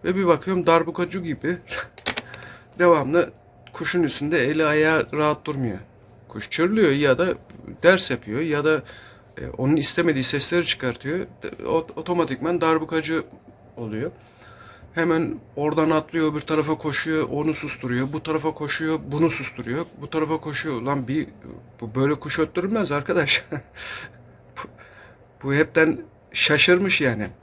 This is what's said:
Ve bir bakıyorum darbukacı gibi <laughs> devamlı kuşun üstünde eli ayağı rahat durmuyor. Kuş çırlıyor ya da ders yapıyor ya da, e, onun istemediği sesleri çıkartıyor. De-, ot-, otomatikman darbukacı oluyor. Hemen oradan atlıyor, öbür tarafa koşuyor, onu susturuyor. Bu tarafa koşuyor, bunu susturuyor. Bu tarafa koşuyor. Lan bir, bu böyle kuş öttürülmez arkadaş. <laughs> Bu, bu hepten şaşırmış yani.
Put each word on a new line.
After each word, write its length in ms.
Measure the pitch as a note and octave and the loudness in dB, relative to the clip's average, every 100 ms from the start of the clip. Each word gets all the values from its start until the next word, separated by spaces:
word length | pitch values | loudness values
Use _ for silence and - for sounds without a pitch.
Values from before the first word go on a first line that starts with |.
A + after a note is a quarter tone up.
| E3 | -2
Ve 100 | F#3 | 0
bir 120 | F3+ | 2
bakıyorum 400 | D#3+ F#3 F#3 F3 | 2 2 0 4
darbukacı 520 | E3 E3 D#3+ F3 F3+ | 4 4 -4 -4 -4
gibi 380 | E3+ C#3 D3 F3 - - - - - - | -6 -4 -4 -6 -6 -10 -10 -8 -6 -6
<laughs> 600 | - - - - - - | -8 -18 -18 -20 -20 2
devamlı 520 | F3 D#3+ C3 E3 - - - - - | 6 6 4 0 0 -4 -20 -20 -20
kuşun 300 | - D#3+ F3+ | -8 -2 0
üstünde 420 | D#3 - D3 D#3+ B2+ | 0 0 -2 0 2
eli 200 | D#3 D#3 | 2 2
ayağı 420 | D3+ D#3 D#3+ - | 4 4 4 0
rahat 320 | D3 D3+ D3 - | 0 0 0 -4
durmuyor. 340 | C#3 B2 F#2+ - - - - - | -4 -4 -4 -12 -20 -20 -20 -16
Kuş 220 | G#2+ - | -14 -8
çırlıyor 420 | - F3 A3 F3+ | 0 2 4 4
ya 260 | C#3 D3 B2+ | 4 4 4
da 100 | F3+ - - - - - | 2 -2 -8 -20 -18 2
ders 280 | E3 F#3 - | 4 6 2
yapıyor 300 | A#2+ - A2+ | -4 -4 -6
ya 240 | D#3+ D3 D3 | -2 0 2
da, 180 | D#3 - - - - - - | 2 -2 -20 -20 -20 -20 -12
e, 60 | - - | -12 -2
onun 180 | C3 D#3 | 2 2
istemediği 480 | C#3 - E3+ C#3+ | 2 2 2 2
sesleri 420 | B2+ C#3+ - F3 E3+ | 0 0 0 0 0
çıkartıyor. 540 | - B2+ A#2+ C3+ F3 | -2 -4 -6 -6 -6
De-, 460 | - - - - A#1+ | -8 -10 -14 -8 -2
ot-, 320 | D#3+ D#3+ - | -2 -2 -10
otomatikman 640 | D#3+ F3 D#3+ C3 D#3 F3 | -4 0 0 -2 -2 0
darbukacı 640 | D#3+ D#3+ D#3 D#3+ D#3 D#3+ - - - - - - | 2 2 0 -4 -2 -4 -4 -16 -20 -20 -20 -12
oluyor. 340 | A2+ G#2+ D3 - - - - - - - - | -8 -6 -8 -10 -20 -20 -20 -20 -20 -20 -12
Hemen 460 | - E3 D#3+ E3 - - - | -2 0 2 0 -6 -10 -4
oradan 340 | D3 D3+ D#3 | -2 2 2
atlıyor, 420 | D#3 D3+ E3 D#3 | 2 0 -2 0
öbür 80 | D3+ | -2
tarafa 380 | - D#3 D3+ D#3 | -2 0 0 -2
koşuyor, 520 | D#3 C#3 D#3+ D#3 D3 | -2 -4 -2 -2 -2
onu 240 | C#3 D3+ | -2 -2
susturuyor. 600 | D#3 D3+ - B2+ B2 C3+ | -2 -6 -8 -2 -2 -2
Bu 100 | D3+ | -4
tarafa 300 | D#3+ D#3 D#3 | -4 -2 -2
koşuyor, 460 | D#3 D3 - D#3+ D#3+ B2+ | -4 -6 -2 -2 -2 -2
bunu 220 | D3 D#3+ | 2 2
susturuyor. 560 | - C3+ - A#2 C3 E3 - | 2 -8 -10 -6 -4 -6 -10
Bu 80 | C#3 | -6
tarafa 300 | D#3+ D#3 D#3+ | -2 0 -2
koşuyor. 420 | D#3 C3+ D#3+ B2+ | -4 -6 -4 -4
Lan 260 | B2 C#3+ A#2+ | -2 -2 -2
bir, 200 | D3 - - - - - - | -4 -4 -10 -18 -18 -20 -14
bu 140 | A2+ A2+ | -6 0
böyle 240 | C3+ D3 | 0 0
kuş 200 | D3+ D3 | -4 -2
öttürülmez 520 | D#3 - F#3+ A3 F3+ | -2 0 -2 0 0
arkadaş. 520 | C#3+ C#3+ F3+ C#3+ - - | -2 0 0 2 2 0
<laughs> 60 | C#3+ - - - - - - - - - - | -10 -10 -16 -14 -14 -14 -20 -20 -20 -20 -16
Bu, 120 | - - - - - - - _ | -16 -18 -20 -20 -20 -20 -20 _
bu 100 | C3+ | -2
hepten 480 | C#3 D#3 - D#3+ - - - _ | 0 2 4 4 2 -6 -20 _
şaşırmış 680 | - - D3+ - F3+ F#3+ - | -2 2 4 6 6 4 2
yani. 260 | C#3 A2+ G2 - | 2 0 -6 -10